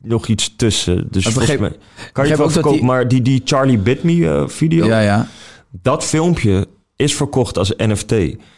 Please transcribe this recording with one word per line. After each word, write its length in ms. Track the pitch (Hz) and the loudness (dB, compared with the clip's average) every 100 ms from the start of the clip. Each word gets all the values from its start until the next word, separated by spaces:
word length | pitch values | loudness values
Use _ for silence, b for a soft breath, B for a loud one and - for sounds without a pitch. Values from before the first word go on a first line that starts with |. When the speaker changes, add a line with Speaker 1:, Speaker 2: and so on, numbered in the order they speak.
Speaker 1:
nog 240 | 113 113 - | -4 -4 -2
iets 280 | 107 - - | -2 -4 -2
tussen. 500 | 113 - - 90 - | -2 0 -2 -2 -2
Dus 140 | 95 | -4
Speaker 2:
Maar 80 | 98 | -2
Speaker 1:
volgens 200 | 117 127 139 | -2 0 -2
Speaker 2:
begreep, 40 | |
Speaker 1:
mij 100 | 101 | -4
kan 60 | - | -8
je 360 | - - - | -20 -20 -12
Speaker 2:
begreep 160 | - 147 | -4 0
Speaker 1:
het 80 | 151 | 2
wel 100 | 156 | 2
Speaker 2:
ook 60 | |
dat 0 | |
Speaker 1:
verkopen, 260 | 160 117 104 | 2 2 2
Speaker 2:
die 80 | 120 | 2
Speaker 1:
maar 200 | 127 123 | 0 2
die, 140 | 127 | 2
die 200 | 123 131 | 2 0
Charlie 340 | - 139 135 117 | 0 0 2 2
Bit 240 | 98 143 | 2 0
Me, 280 | 170 170 165 | 0 2 2
eh, 180 | 73 71 | 0 -2
video, 380 | - 160 165 110 | -2 0 2 2
Speaker 2:
Ja, 140 | 110 | 2
ja. 260 | 104 104 - B B B B | 2 2 -2 B B B B
Speaker 1:
dat 340 | 92 127 156 | -6 -2 -2
filmpje 640 | - 156 170 165 107 95 - _ _ - | -2 0 0 2 2 0 -2 _ _ -4
is 200 | 143 - | -2 0
verkocht 420 | 143 135 120 - | -2 0 -2 -2
als 140 | 95 - | -2 0
N 180 | 110 | -2
F 80 | 101 | -2
T. 80 | - 113 85 - B | 0 0 0 -4 B